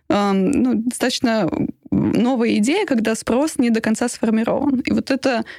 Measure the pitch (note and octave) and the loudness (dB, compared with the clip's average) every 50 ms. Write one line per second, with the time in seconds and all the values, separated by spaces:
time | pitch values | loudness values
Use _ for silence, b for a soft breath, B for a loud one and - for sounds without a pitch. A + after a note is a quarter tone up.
0 | B _ - G#3 G3+ G3+ G3 F#3+ F#3+ F#3 - - A#3 C4 A#3+ G#3+ A3+ B3 - - | B _ 0 0 2 2 2 2 2 2 2 2 2 2 0 0 -2 -4 -4 -2
1 | - B3+ B3 - - A#3+ A3+ A3 G3 D#3 - - - - - - _ - - - | -2 -2 -2 0 0 0 0 0 0 0 -2 -2 -4 -4 -6 -10 _ -4 -2 0
2 | - G#2 - - G#3+ A#3+ C4+ A#3 A#3+ A3+ G#3 G#3+ G#3 A#3+ D#4+ G4+ G#4 - C#4 A3+ | 0 2 2 2 2 2 2 2 0 2 2 2 2 2 2 0 0 0 0 0
3 | G#3+ A3+ A3 - - - A#3 B3 D4 D#4+ - - B3+ A#3+ A3+ A3 A3 A3+ A3 - | 0 0 -2 -4 -2 -2 0 0 0 0 0 0 0 2 2 0 2 0 0 0
4 | A#3+ B3 - - - A3+ A3 A3 A3+ A3 G3+ - C4+ C#4+ C4+ A#3+ - - G#3+ A3+ | -2 -4 -2 -2 -2 0 2 2 0 0 -2 0 0 0 0 0 -2 -2 -2 -2
5 | A3+ - C#4 C4 - C4+ B3+ A3 A3+ B B | 0 -2 -4 0 0 0 0 0 -4 B B